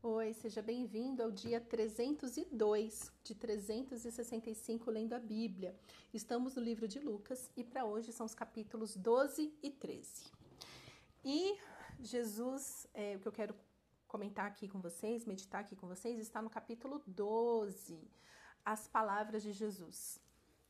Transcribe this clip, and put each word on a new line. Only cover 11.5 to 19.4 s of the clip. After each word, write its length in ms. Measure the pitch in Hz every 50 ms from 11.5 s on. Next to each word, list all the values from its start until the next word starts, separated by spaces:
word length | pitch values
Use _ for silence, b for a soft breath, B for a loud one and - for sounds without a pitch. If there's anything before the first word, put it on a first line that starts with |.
| 415 381 B B B B B B B B
Jesus, 880 | 254 214 - 240 240 220 202 214 240 254 262 269 269 - - - - - -
é, 240 | 220 208 202 202
o 20 | 196
que 80 | 196
eu 40 | 220 214
quero 200 | - 214 202 214 - - _ _ _ _ _ _ _ _
comentar 380 | _ - 202 208 202 202 - 196
aqui 240 | 208 202 - - 196
com 100 | 196 190
vocês, 460 | 180 175 170 - - 214 240 233 233
meditar 340 | 226 208 190 - - - 196
aqui 160 | 208 208 202
com 100 | 190 -
vocês, 320 | 175 180 190 - 233 240
está 240 | 220 220 220 - 220
no 80 | 220 220
capítulo 540 | - 220 214 - 226 233 - 285 277 277 -
doze, 1040 | - 185 190 202 208 220 226 233 240 233 226 214 202 190 - - - 165 160 - - B B B B B B B B B B _
as 240 | 208 220 220 -
palavras 560 | - - 233 220 208 196 208 214 214 220 214